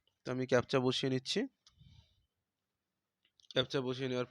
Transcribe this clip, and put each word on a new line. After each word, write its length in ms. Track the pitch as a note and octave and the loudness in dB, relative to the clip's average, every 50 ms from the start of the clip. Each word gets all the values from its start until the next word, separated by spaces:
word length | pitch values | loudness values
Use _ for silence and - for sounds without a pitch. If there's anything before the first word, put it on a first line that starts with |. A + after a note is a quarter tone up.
| _ _ _ _ - | _ _ _ _ -8
তো 20 | C3 | -6
আমি 120 | B2+ B2+ C3 B2+ | -4 -2 0 4
ক্যাপচা 280 | C3 B2 A#2 - - C3+ | 4 4 4 4 2 2
বসিয়ে 300 | B2 C3 B2+ - - C3+ C3 | 2 2 0 0 0 0 0
নিচ্ছি। 260 | C3 - - - G3 C4 C4 _ _ _ - _ - - - - - - _ _ _ _ _ _ _ _ _ _ _ _ _ _ _ _ _ _ _ _ _ _ _ _ _ _ _ - - - | -2 -2 -2 -2 -2 -2 -4 _ _ _ -20 _ -20 -20 -20 -20 -20 -20 _ _ _ _ _ _ _ _ _ _ _ _ _ _ _ _ _ _ _ _ _ _ _ _ _ _ _ -12 -4 -2
ক্যাপচা 260 | C3+ B2+ - - C#3+ | -2 0 0 0 -2
বসিয়ে 280 | B2+ B2+ C3 B2 C3+ B2+ | -2 -2 -4 -4 -4 -4
নেওয়ার 180 | B2+ B2 B2 - | -2 -2 -4 0